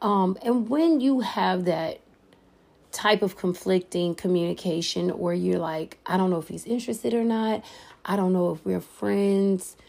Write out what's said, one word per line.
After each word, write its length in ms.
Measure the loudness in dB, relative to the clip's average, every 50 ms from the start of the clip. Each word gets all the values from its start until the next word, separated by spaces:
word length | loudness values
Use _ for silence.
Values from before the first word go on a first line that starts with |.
Um, 360 | 0 2 4 4 2 2 0 -2 -2
and 240 | 0 0 0 0
when 320 | 0 2 2 4 4 4 4
you 220 | 4 2 2 2
have 440 | 0 -2 -2 0 0 0 0 2 0
that 360 | 0 0 0 -2 -4 -6 -10 -14 _ _ _ _ _ -20 _ _ _ _ _ _ _ _ _ _ _
type 300 | -8 0 2 2 4 4
of 160 | 2 0 -2
conflicting 760 | -2 -2 -2 -2 -2 0 0 2 2 0 -2 -2 -2 -2 -2 -2
communication, 960 | -2 0 0 2 2 2 0 -4 -4 -4 -2 -2 -2 -2 -4 -4 -2 -2 -2
or 240 | -2 -2 -2 -2 -2
you're 240 | 0 0 0 0
like, 420 | 0 -2 -4 -4 -6 -8 -8 -12 -14 _
"I 120 | -2 0
don't 120 | 2 2 2
know 80 | 0
if 120 | 0 -4 -6
he's 160 | -10 -10 -6
interested 480 | -4 -4 -4 -2 -6 -6 -4 -2 0 0
or 100 | 2 2
not. 400 | 2 0 0 0 0 -2 -2 -4 -10 -20 -20 -20 -20 -20 -12 -4
I 100 | -2 0
don't 160 | 0 2 2
know 200 | 2 2 2 0
if 120 | -2 -4 -4
we're 160 | -4 -4 -4
friends 960 | -6 -8 -10 -6 -2 0 0 2 2 2 2 2 2 2 0 0 -4 -10 -16 -20 -20